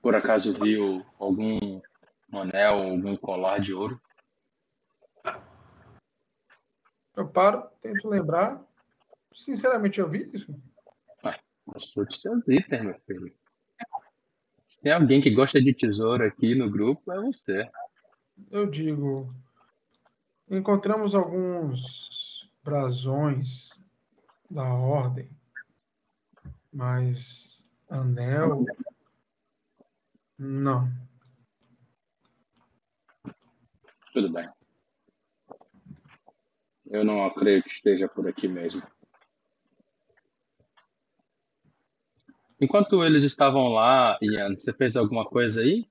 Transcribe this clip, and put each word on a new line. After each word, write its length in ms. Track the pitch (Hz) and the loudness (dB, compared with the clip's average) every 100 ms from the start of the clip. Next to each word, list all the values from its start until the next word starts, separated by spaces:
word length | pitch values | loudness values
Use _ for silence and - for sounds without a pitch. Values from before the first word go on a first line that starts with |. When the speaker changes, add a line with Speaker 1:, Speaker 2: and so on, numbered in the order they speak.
Speaker 1:
por 140 | 123 | 4
acaso, 380 | 110 - 110 107 | 2 4 2 2
viu 520 | 95 107 107 101 92 - _ | 0 2 2 0 -2 -8 _
algum 640 | 101 95 110 110 202 190 - _ _ _ _ | -2 -2 0 -2 -4 -10 -16 _ _ _ _
anel, 420 | 101 95 95 104 101 95 | -8 -6 0 2 2 0
algum 260 | 92 98 98 | -4 -4 -6
colar 420 | - 92 95 101 | -6 -4 -2 -2
de 120 | 101 | -4
ouro? 260 | 95 107 123 _ _ _ _ _ _ _ _ _ _ _ _ - - - - - _ - - _ _ _ _ _ _ _ _ _ _ _ - | -4 -6 -8 _ _ _ _ _ _ _ _ _ _ _ _ -12 -12 -16 -20 -20 _ -20 -20 _ _ _ _ _ _ _ _ _ _ _ -10
Speaker 2:
Eu 120 | 147 | -4
paro, 400 | - 196 208 - _ | 2 2 2 -6 _
tento 280 | 220 202 214 | -8 -6 -2
lembrar. 540 | 202 156 165 214 277 - _ _ _ _ _ _ | -2 0 0 0 -4 -16 _ _ _ _ _ _
Sinceramente, 640 | - - 247 254 247 202 202 | -20 -10 -2 0 0 0 -2
eu 80 | 170 | -2
vi 220 | 151 - | -4 -8
isso. 200 | 202 - 147 - _ _ _ _ - | -12 -14 -18 -20 _ _ _ _ -12
Speaker 1:
Ué, 140 | - - _ _ - | -10 -10 _ _ -20
consulte 520 | - - - 101 - | -16 -10 -6 -6 -6
seus 280 | - 240 233 | -4 -2 2
itens, 360 | 131 - 123 | 2 2 -4
meu 160 | 107 90 | -6 -10
filho. 340 | _ 92 90 _ _ _ _ _ - - _ _ _ _ _ _ _ | _ -12 -12 _ _ _ _ _ -14 -14 _ _ _ _ _ _ _
Se 120 | - | -6
tem 120 | 143 | 0
alguém 280 | 160 143 135 | 4 6 8
que 100 | 139 | 6
gosta 260 | 110 135 147 | 6 4 6
de 140 | 131 | 4
tesouro 500 | 127 120 104 110 120 110 | 4 0 0 0 2 0
aqui 280 | - 113 | 0 0
no 160 | 127 117 | 2 0
grupo, 400 | 101 107 147 - | 0 0 -2 -4
é 80 | 185 | -6
você. 500 | 233 269 - 95 117 - - _ _ _ _ _ - | -6 -6 -4 -4 -4 -10 -16 _ _ _ _ _ -10
Speaker 2:
Eu 160 | 202 202 | -4 -4
digo, 680 | 147 160 147 143 135 131 127 _ _ _ _ _ _ _ _ _ _ _ | -2 -4 -2 -4 -4 -8 -14 _ _ _ _ _ _ _ _ _ _ _
encontramos 640 | 190 190 202 202 214 208 | -4 2 0 2 -2 0
alguns 1400 | 196 170 180 185 175 156 127 127 - - - - - - _ | 0 0 -2 -4 -4 -6 -6 -8 -14 -16 -14 -14 -16 -20 _
brasões 1120 | 151 147 131 123 131 131 151 131 127 - - - _ _ _ _ _ _ _ | -6 -4 -2 -4 -4 -2 0 -2 -6 -10 -16 -20 _ _ _ _ _ _ _
da 140 | 156 127 | -8 -2
ordem, 560 | 123 127 143 127 127 131 - _ - - _ _ _ _ _ _ _ - - _ | 0 0 0 -2 -4 -10 -20 _ -20 -20 _ _ _ _ _ _ _ -20 -20 _
mas 960 | 147 127 127 127 127 127 - - - _ _ _ | -8 -4 -2 -2 -4 -8 -16 -16 -20 _ _ _
anel, 760 | 147 131 120 120 143 160 143 - - - _ _ _ _ _ _ _ _ _ _ _ _ _ _ _ | -6 -2 -2 -2 0 0 0 -4 -6 -14 _ _ _ _ _ _ _ _ _ _ _ _ _ _ _
não. 520 | 135 135 139 127 127 127 - _ _ _ _ _ _ _ _ _ _ _ _ _ _ _ _ _ _ _ _ _ - - _ _ _ _ _ _ _ | -8 -2 0 0 0 -4 -12 _ _ _ _ _ _ _ _ _ _ _ _ _ _ _ _ _ _ _ _ _ -18 -18 _ _ _ _ _ _ _
Speaker 1:
Tudo 180 | 127 98 | -2 -2
bem. 160 | 85 85 _ _ _ _ _ _ _ _ _ _ - _ _ _ - _ _ _ _ _ _ _ _ - | -4 -10 _ _ _ _ _ _ _ _ _ _ -20 _ _ _ -20 _ _ _ _ _ _ _ _ -8
Eu 180 | 104 | 0
não 240 | 107 104 95 | 0 2 -2
creio 280 | - 101 98 | 2 4 4
que 80 | - | 2
esteja 380 | - - 95 92 | -2 2 2 0
por 180 | - 92 | -4 -6
aqui 200 | - 95 | -4 -6
mesmo. 340 | 90 85 95 - _ _ _ _ _ _ _ _ _ _ _ _ _ _ _ _ _ _ _ _ _ _ _ _ _ _ _ _ _ _ _ _ _ _ _ _ _ | -4 -8 -8 -14 _ _ _ _ _ _ _ _ _ _ _ _ _ _ _ _ _ _ _ _ _ _ _ _ _ _ _ _ _ _ _ _ _ _ _ _ _
Enquanto 420 | 135 208 202 190 | 2 4 4 4
eles 200 | 165 151 | 6 6
estavam 440 | 139 - 139 135 127 | 4 4 4 6 4
lá, 480 | 113 113 131 120 101 | 4 6 6 4 2
Ian, 320 | 107 104 101 | 0 -2 -2
você 180 | 98 - | -4 -6
fez 240 | 110 127 120 | 0 0 2
alguma 280 | 107 117 107 | 0 0 -2
coisa 340 | 120 120 110 | 0 0 2
aí? 260 | 120 208 226 | 2 2 -2